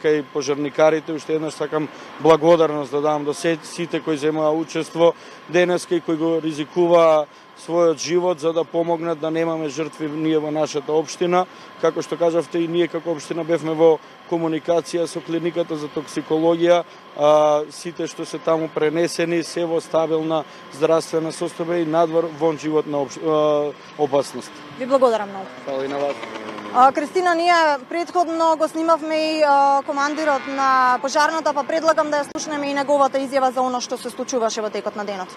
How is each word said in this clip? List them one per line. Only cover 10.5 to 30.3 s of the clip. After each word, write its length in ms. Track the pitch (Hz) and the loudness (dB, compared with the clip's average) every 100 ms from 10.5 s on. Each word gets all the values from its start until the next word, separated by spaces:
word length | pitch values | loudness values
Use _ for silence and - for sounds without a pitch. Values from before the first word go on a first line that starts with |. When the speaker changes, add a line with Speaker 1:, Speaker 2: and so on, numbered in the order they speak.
Speaker 1:
нашата 420 | 151 151 151 135 | -2 -2 -4 -2
општина. 520 | 156 151 - 180 180 180 - - - | -2 -2 -4 0 2 0 -6 -20 -2
Како 200 | 165 165 | -2 -2
што 160 | 151 151 | -6 0
кажавте, 420 | 170 165 151 175 | 2 2 -2 -2
и 80 | 170 | -2
ние 200 | 170 170 | 0 0
како 280 | 170 160 160 | -2 -6 -6
општина 280 | - 160 | -6 -8
бевме 280 | 160 165 156 | -2 -2 0
во 240 | 156 165 156 - - - | 4 4 4 -2 -20 -6
комуникација 760 | 170 165 160 - 170 160 175 160 | -2 -2 -4 0 0 0 -4 -4
со 140 | 170 | -6
клиниката 560 | 147 165 165 160 165 160 | -6 -4 -2 -2 -4 -4
за 100 | 147 | -6
токсикологија, 960 | 160 143 - 147 160 165 170 170 175 165 - - - | -8 -6 -8 -2 2 2 2 4 4 2 -14 -18 0
а, 460 | 147 151 151 147 151 | 4 6 6 2 -2
сите 360 | - 175 156 165 | -10 -12 -8 -8
што 180 | - 165 | -8 -10
се 140 | 156 | -6
таму 280 | - 165 160 | -2 0 -2
пренесени 760 | 151 151 156 170 - 170 170 | -2 0 0 -2 0 -2 0
се 220 | 151 - 170 | -2 -4 -2
во 140 | 165 | -2
стабилна 640 | 151 160 160 160 160 160 143 - - | 0 -2 0 -2 0 -4 -4 -14 -18
здравствена 580 | 135 156 165 - 165 160 | -2 2 2 2 -4 -4
состојба 500 | - 175 - 165 175 | -6 -8 -6 -4 -2
и 40 | 160 | 0
надвор 420 | 160 170 165 165 151 | 2 2 2 -2 0
вон 200 | 160 151 | -2 0
животна 380 | 151 156 151 143 | -2 -2 0 -2
опш-, 240 | 135 156 | -4 -4
а, 480 | 165 156 151 147 147 139 - - | 0 2 2 2 -2 -6 -16 -4
опасност. 540 | 147 139 127 127 - - - - | 0 0 -2 -8 -14 -18 -18 -10
Speaker 2:
Ви 60 | 247 | -2
благодарам 440 | 269 247 220 202 | 2 4 2 -4
многу. 160 | 196 190 - - | -8 -12 -14 -8
Speaker 1:
Фала 200 | 135 135 | -6 -4
и 20 | |
на 100 | 143 | -2
вас. 180 | 143 135 - - - - - | -4 -4 -10 -12 -12 -12 -4
Speaker 2:
А, 180 | 226 262 | 4 4
Кристина, 440 | 269 294 370 359 339 | 4 -2 0 0 2
ние 420 | 349 349 320 285 254 | 2 4 4 0 -4
претходно 680 | 339 349 359 330 330 330 320 | -6 -2 0 0 2 2 2
го 100 | 311 | 0
снимавме 480 | 320 330 320 311 311 | -2 0 0 0 -2
и, 280 | 311 311 294 | -2 0 4
а, 340 | 277 277 277 269 | 4 4 2 0
командирот 560 | 285 285 302 311 | -2 -2 -2 0